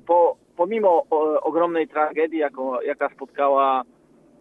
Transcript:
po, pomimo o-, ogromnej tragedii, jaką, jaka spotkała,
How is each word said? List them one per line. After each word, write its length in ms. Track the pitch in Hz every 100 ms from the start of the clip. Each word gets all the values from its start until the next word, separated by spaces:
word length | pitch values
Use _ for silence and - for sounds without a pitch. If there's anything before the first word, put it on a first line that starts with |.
| -
po, 320 | 175 165 - _ -
pomimo 500 | 180 226 202 165 -
o-, 320 | 156 156 151
ogromnej 460 | 160 156 170 165 151
tragedii, 520 | 151 151 147 160 160
jaką, 420 | 143 135 131 123
jaka 280 | 120 143 143
spotkała, 720 | - 135 - 139 135 135 131 123 _ _ _ _ _